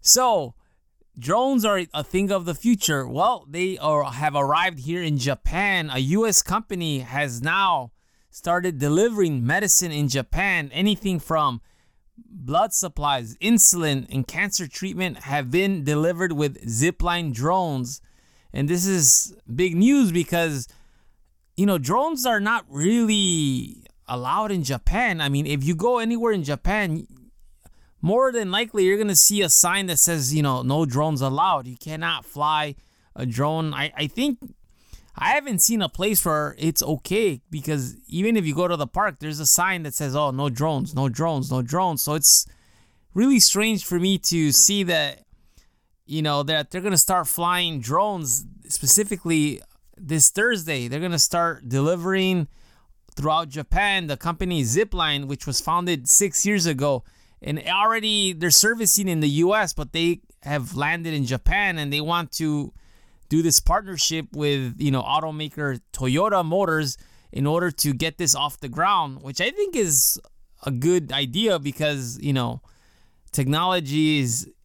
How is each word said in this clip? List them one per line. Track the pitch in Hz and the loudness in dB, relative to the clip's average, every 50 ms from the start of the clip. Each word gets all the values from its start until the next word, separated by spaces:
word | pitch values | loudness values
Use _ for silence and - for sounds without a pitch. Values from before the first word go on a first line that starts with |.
So, | - - - 240 254 247 226 180 143 120 - _ _ _ _ _ _ _ _ _ _ _ _ - | 4 4 4 4 4 2 2 0 -2 -4 -12 _ _ _ _ _ _ _ _ _ _ _ _ -12
drones | 117 131 175 226 254 269 277 247 208 | -4 0 0 2 2 2 2 2 2
are | 220 202 190 180 156 - | 2 0 0 -2 -4 -6
a | 151 147 | -8 -8
thing | - - 185 196 196 | -2 -2 -2 0 0
of | 202 190 170 | -2 -2 -2
the | 170 160 | -4 -8
future. | - - 233 240 202 - - 156 139 131 120 | -2 2 2 2 2 2 -2 -2 -2 -2 -4
Well, | 120 143 180 220 247 202 - 139 | -2 0 2 2 0 -2 -6 -12
they | 143 170 180 190 185 - | -6 -4 -2 -2 -4 -2
are, | - 151 151 147 143 | -2 0 0 0 0
have | 135 117 123 151 151 139 | -2 -4 -2 -4 -2 0
arrived | 147 139 139 147 160 175 185 170 139 | 0 0 2 2 2 0 0 -2 -6
here | 123 147 170 180 175 | -8 -6 -6 -4 -2
in | 160 151 139 | -2 -2 0
Japan. | 120 143 135 - _ - 160 175 202 202 190 180 160 151 | 0 -2 -4 0 _ -2 0 0 0 2 0 0 -2 -2
A | 135 131 | -2 -2
U | 135 131 175 208 226 | 0 0 2 2 2
S | 226 190 - | 2 2 0
company | - - 185 214 220 _ 202 180 170 160 147 135 | 0 0 -2 -4 -4 _ -8 -4 -2 -2 -2 -4
has | 127 120 131 143 147 139 120 117 123 | -4 -6 -4 -4 -4 -4 -4 -6 -4
now | 156 170 196 196 190 175 143 127 117 _ _ _ _ _ _ _ _ | -2 0 0 2 2 0 0 -4 -8 _ _ _ _ _ _ _ _
started | _ - - 175 170 180 175 185 165 135 | _ -10 -2 -2 -2 0 0 -2 -4 -2
delivering | 139 143 151 170 214 240 226 208 190 170 147 131 117 | 0 2 2 4 2 2 2 2 0 2 2 0 0
medicine | 123 151 190 214 190 - - 180 170 | 0 0 0 2 2 2 2 2 0
in | 156 147 147 139 | -2 -2 -2 0
Japan. | 123 139 123 _ - 170 190 202 185 170 151 139 120 | 0 -2 -4 _ -2 -2 0 0 0 -2 -4 -6 -4
Anything | 151 185 208 208 - 214 196 185 165 | 0 0 0 0 0 -2 -4 -4 -4
from | - - 170 156 151 139 123 113 - _ _ _ _ _ _ _ _ _ _ - | -4 -2 0 0 0 0 -2 -4 -12 _ _ _ _ _ _ _ _ _ _ -20
blood | 233 _ - 185 127 123 143 170 208 226 - | -20 _ -20 -14 -8 -2 2 2 2 2 0
supplies, | - - 175 - - 147 147 139 131 117 110 117 - | -2 -4 -4 -6 -4 -2 0 0 0 -2 -8 -12 -4
insulin, | - 208 240 214 - - - 175 165 151 139 135 123 - | 0 2 4 6 6 6 6 4 2 0 0 0 -4 -4
and | - 135 123 - | -4 -4 -4 -4
cancer | - 160 196 202 - - 185 135 | -4 -4 -4 -2 -2 -6 -6 -8
treatment | - - - 190 170 170 185 180 131 - - | -10 -8 -8 -6 -4 -4 -4 -4 -4 -8 -8
have | 139 139 147 139 123 | -4 -4 -4 -2 0
been | 131 175 196 196 196 175 139 | 0 2 2 2 0 0 0
delivered | 139 151 147 156 170 180 165 185 180 | 0 2 2 2 0 0 0 -2 -2
with | 165 143 151 143 135 - - | 0 0 -2 -2 -2 -6 -8
zipline | 117 113 110 139 170 175 - - 175 175 175 170 151 123 | -4 0 2 2 2 2 0 -2 0 0 -2 -2 -4 -4
drones. | 110 123 156 180 190 185 165 143 131 123 123 143 - - _ _ _ _ _ _ _ _ _ | -2 0 0 2 2 0 0 -2 -4 -6 -6 -10 -14 -18 _ _ _ _ _ _ _ _ _
And | - 131 139 143 | -4 -2 0 0
this | 175 175 180 196 | 0 0 0 0
is | 190 180 151 - - - - 208 185 - _ - 117 | 2 4 6 6 6 4 2 -2 -10 -20 _ -12 -2
big | 131 180 185 165 | 0 0 0 4
news | 170 202 247 285 285 254 190 | 4 6 6 6 6 4 4
because, | 165 175 165 - - 170 165 165 147 135 123 - - - - _ _ _ _ - _ _ _ _ _ _ _ _ _ | 2 0 0 2 0 0 0 0 -2 -4 -6 -8 -14 -20 -20 _ _ _ _ -20 _ _ _ _ _ _ _ _ _
you | - 190 202 | 0 2 2
know, | 196 170 | 2 0
drones | 131 123 185 240 277 320 330 262 247 | 0 0 0 2 2 0 -2 -2 0
are | 262 233 208 | 0 0 0
not | 196 214 233 226 - _ | 0 0 -2 -2 -4 _
really | 139 139 151 185 226 240 233 220 220 202 196 185 175 160 151 139 131 123 117 - 113 - - - - _ _ - | -8 -2 0 2 4 4 4 2 2 2 2 0 0 0 0 0 0 -2 -4 -8 -12 -20 -20 -20 -20 _ _ -10
allowed | 123 123 123 127 151 196 220 214 | -8 -6 -4 -2 -2 -2 -2 -2
in | 202 180 151 | -2 -4 -2
Japan. | 127 139 120 - - 165 208 247 233 185 165 | -4 -4 0 0 0 2 2 0 0 0 -2
I | 151 139 | -2 0
mean, | 139 143 147 | 0 -2 -2
if | 143 147 143 135 | -2 -2 -2 0
you | 151 175 | -2 -2
go | 156 185 240 247 240 | 0 2 0 2 2
anywhere | 226 226 240 233 233 233 | 0 0 -2 0 0 0
in | 214 190 151 | 0 0 0
Japan, | 135 147 131 _ - 202 214 202 175 151 165 - - - - - - _ _ - - - _ _ - - _ - _ _ _ | -4 -4 -2 _ 0 0 0 0 -2 -2 -4 -6 -10 -20 -20 -20 -20 _ _ -20 -20 -20 _ _ -20 -20 _ -20 _ _ _
more | - 165 202 240 262 262 | 0 2 2 4 4 2
than | 240 233 214 185 | 2 0 -4 -2
likely | 180 208 240 226 - 214 190 | -2 -2 -2 -2 0 2 4
you're | 185 196 202 | 4 4 2
gonna | 220 208 190 - | 2 2 4 4
see | - - 208 202 | 4 4 4 2
a | 196 160 | 2 4
sign | - - - 175 180 196 196 185 | 4 4 4 4 2 0 0 0
that | 170 139 | 2 2
says, | - 170 170 160 135 123 147 | 2 2 2 0 0 0 0
you | 156 | 2
know, | 147 139 131 127 | 2 2 2 0
"No | 123 127 135 156 165 | 0 0 0 2 0
drones | 143 120 135 151 160 151 131 | 0 0 0 0 0 0 -2
allowed." | 135 135 135 147 170 190 175 143 123 127 | -2 -2 0 2 2 2 2 0 -2 -8
You | 123 | -16
cannot | - - 156 156 156 160 170 160 143 - | -16 -14 -12 -10 -6 -4 -4 -6 -6 -8
fly | - - 143 147 151 156 151 151 147 139 - _ _ _ _ _ _ _ - | -14 -6 -2 0 0 0 0 -2 -4 -8 -12 _ _ _ _ _ _ _ -6
a | 123 | -6
drone. | 127 113 117 139 151 156 160 160 156 143 | -4 -2 0 0 0 0 -2 -2 -4 -4
I, | 135 143 151 - - | -4 -6 -6 -4 -6
I | 151 139 | -6 -6
think | - 226 254 294 254 - - - - _ - _ _ _ _ _ - - - _ - | -2 -2 -2 -2 -2 -4 -8 -20 -20 _ -20 _ _ _ _ _ -20 -20 -20 _ -10
I | - - 175 | -4 -2 0
haven't | 240 294 285 285 226 170 | 0 0 -2 -2 -2 0
seen | - 202 233 220 | 0 2 2 0
a | 196 160 | -2 -4
place | - - - 214 214 - - | -4 -2 -2 0 0 0 0
where | 175 156 151 151 147 139 - | 0 0 0 -2 -4 -6 -2
it's | - 165 160 - | -2 -2 0 0
okay, | - - 156 143 - - 180 214 226 196 147 120 _ _ | -2 -2 -4 -6 -4 -4 -2 0 0 0 -2 -4 _ _
because | 165 156 135 151 156 143 127 131 - - - - | -10 -8 -4 -4 -4 -4 -4 -6 -10 -14 -18 -8
even | - 170 190 226 233 220 | -4 -2 0 2 2 2
if | 180 | 2
you | 156 143 | 0 0
go | 151 180 180 | 0 0 0
to | 175 160 | 0 -2
the | 147 123 | -4 -4
park, | _ 170 214 208 147 _ | _ -2 -2 -2 -2 _
there's | 147 151 151 147 | -10 -10 -8 -2
a | 156 | 2
sign | 143 - - 175 190 190 175 160 | 2 4 4 4 0 0 -2 -4
that | 147 123 | -6 -6
says, | - 156 139 127 | -4 -4 -2 0
"Oh, | 147 151 143 | 0 0 0
no | 127 131 143 143 | 0 0 -2 -2
drones, | 123 117 147 160 156 135 180 - - | 0 0 0 0 0 0 -2 -4 -2
no | 131 135 135 | 0 0 0
drones, | 113 131 156 165 160 139 131 135 | 0 0 -2 0 0 0 -2 -2
no | 139 127 | -2 -2
drones." | 123 120 147 175 185 180 160 135 | -2 -2 0 0 0 0 0 -2
So | - - 151 | -2 -2 -2
it's | 160 143 - - - - - - _ _ _ _ _ _ _ _ _ _ _ - | 2 4 6 6 6 4 0 -12 _ _ _ _ _ _ _ _ _ _ _ 0
really | 180 226 269 277 233 | 2 4 6 6 6
strange | - - - 196 214 226 220 190 - | 6 4 4 2 2 2 0 -2 -2
for | - 180 175 | -2 -2 0
me | 175 190 196 175 | 2 2 2 2
to | - - 175 170 156 147 131 | 0 0 0 2 2 4 4
see | - - - 202 202 190 | 4 4 4 4 0 0
that, | 175 170 160 151 143 139 143 - _ _ _ _ _ _ - _ _ _ _ _ _ _ _ _ | 0 0 0 -2 -2 -6 -12 -20 _ _ _ _ _ _ -20 _ _ _ _ _ _ _ _ _
you | - 139 160 | -6 -4 -2
know, | 151 151 147 143 143 | 0 0 0 0 -2
that | 143 160 151 147 - | -2 -2 -2 -4 -4
they're | - 185 | -8 -6
gonna | 180 208 190 | -4 0 2
start | - - - 190 180 160 - | 2 2 4 2 0 0 -2
flying | - - 170 175 180 175 180 170 160 139 | -4 -2 0 0 0 0 0 -2 -4 -6
drones | 117 110 143 175 202 214 202 180 156 131 113 - - - - - - - | -6 -2 0 0 0 0 -2 -4 -4 -2 -4 -4 -4 -8 -18 -20 -10 -8
specifically | - - - 131 - 196 214 202 214 180 - 170 165 156 147 147 131 - - _ _ _ _ _ _ - | -6 -2 2 4 4 4 4 0 -4 -6 -2 0 2 2 2 0 -2 -6 -12 _ _ _ _ _ _ -18
this | 190 139 160 160 139 - | -8 -4 2 4 4 4
Thursday. | - 196 214 240 240 196 160 160 156 131 123 120 | 4 2 0 0 0 -2 -2 -4 -4 -4 -4 -4
They're | 127 147 | -4 -4
gonna | 170 185 170 156 | -4 -2 0 0
start | - - - 170 170 170 160 - - 120 | 0 0 2 0 0 0 -2 -6 -8 -4
delivering | 123 135 139 156 180 175 170 185 190 190 190 190 185 180 156 - - - - _ _ _ _ _ - _ _ _ - | 0 0 2 2 0 0 -2 -2 0 0 2 2 0 0 -2 -4 -8 -20 -20 _ _ _ _ _ -20 _ _ _ -12
throughout | - 139 156 156 160 170 151 | -6 -4 -2 0 -2 -2 -4
Japan. | 131 156 139 _ - 180 202 202 196 190 175 | -8 -12 -4 _ 0 2 2 2 0 -2 -2
The | 151 143 | -4 -8
company | - - 170 170 160 196 185 180 160 | -4 -4 -6 -4 -2 -2 -2 0 0
Zipline, | 135 113 117 170 226 226 - 180 165 156 147 143 143 | 0 2 2 0 0 0 -2 -2 -2 0 -2 -2 -4
which | 135 143 131 - - | -6 -8 -8 -8 -6
was | 131 - | -6 -4
founded | - - 160 175 175 175 170 147 123 - | -2 0 -2 -2 0 -2 -4 -2 0 2
six | - - 196 196 143 - - | 2 4 4 2 0 -2 0
years | 196 208 196 165 170 | 0 0 0 0 0
ago, | 151 127 139 147 139 123 - - _ _ _ _ _ _ | -2 0 0 0 -2 -2 -4 -12 _ _ _ _ _ _
and | - - 147 156 - 170 | -8 -6 -6 -6 -4 -4
already | 175 196 208 220 226 226 214 220 214 208 196 190 | 0 2 2 2 2 0 0 0 0 2 2 0
they're | 180 156 175 175 | -2 0 0 4
servicing | 151 - - 214 233 226 226 190 - 202 202 185 | 4 4 4 4 2 2 0 0 2 2 2 0
in | 170 160 | 0 2
the | 151 147 139 151 170 | 2 2 2 4 2
U | 180 202 | 4 4
S, | 220 208 175 - | 2 0 -2 -4
but | - 151 - | -8 -8 -6
they | - 165 165 170 175 - _ _ _ _ - | -4 0 0 0 0 -2 _ _ _ _ -8
have | 139 147 147 123 131 180 | -4 -4 -4 -4 -6 -6
landed | 139 143 151 165 170 165 165 156 | -4 -2 -2 -2 -4 -4 -4 -2
in | 147 135 | -2 -2
Japan, | 117 131 123 - - 185 196 208 196 175 160 | -2 -2 0 0 2 2 2 0 0 -2 -2
and | 147 143 | -4 -4
they | 143 147 | -2 -4
want | 151 156 170 175 170 143 - | -2 -2 -2 -2 -2 -4 -6
to | - 165 156 151 147 143 - - - - - - - _ _ _ _ - - | -4 -2 -2 -2 -2 -4 -6 -10 -18 -20 -20 -20 -20 _ _ _ _ -8 0
do | - 160 | 0 2
this | 165 165 - - | 4 4 4 4
partnership | - - 170 202 208 190 185 147 - - 160 160 147 - - | 4 4 2 2 0 -4 -6 -4 -2 -2 -2 -4 -6 -6 -6
with, | 147 147 147 143 139 131 123 117 - | -2 0 0 0 0 -2 -4 -4 -2
you | 151 143 | 0 0
know, | 135 131 | 0 0
automaker | - - 139 156 156 160 156 151 156 147 - - 151 143 131 120 _ _ - | 0 0 -2 -2 -2 -2 -8 -8 -10 -10 -8 -6 -6 -4 -6 -6 _ _ -10
Toyota | - 131 131 127 151 190 220 208 190 175 | -4 -2 0 2 2 2 2 2 0 0
Motors | 156 165 190 202 170 160 156 156 135 - - - _ - - _ _ | 2 0 0 2 2 0 0 -2 -4 -6 -10 -16 _ -20 -20 _ _
in | - - 139 143 | -6 -2 0 2
order | 156 170 180 180 | 2 2 0 -2
to | 147 - 151 147 | -2 -2 -2 -2
get | 139 117 160 160 160 - | -2 -2 -2 -4 -4 -2
this | 180 156 - | 0 0 0
off | 143 139 147 - - | 0 0 -6 -6 -8
the | - 135 | -12 -10
ground, | 117 143 165 196 202 185 160 143 131 131 131 | -4 -2 0 2 2 2 0 -2 -8 -12 -14
which | 135 139 - | -12 -4 -2
I | 180 226 | -2 -2
think | - 415 415 392 349 | 0 -2 -4 -2 0
is | 269 208 175 151 - - - - - - - - - - _ - _ | -2 0 2 2 2 2 2 0 -2 -8 -20 -20 -20 -20 _ -20 _
a | - 139 | -6 -6
good | 135 120 131 170 180 180 156 - | -4 0 2 2 2 2 0 -2
idea | 131 139 143 127 120 180 220 220 190 165 | -4 -4 -4 -2 -2 0 2 2 2 0
because, | 139 143 135 - 156 151 147 139 127 120 127 - | -2 -6 -4 -2 -2 -2 -2 -2 -6 -8 -10 -6
you | - 143 139 | -2 0 0
know, | 131 123 120 120 135 - - - _ _ _ _ _ _ _ _ _ _ - | 0 0 -2 -6 -8 -14 -20 -20 _ _ _ _ _ _ _ _ _ _ -6
technology | - - 135 131 147 156 175 185 185 180 160 135 143 156 156 156 156 147 | -2 -2 0 2 0 0 2 2 0 0 -2 -2 0 2 2 2 2 2
is | 135 123 107 98 90 - - _ _ | 2 0 0 -2 -4 -8 -16 _ _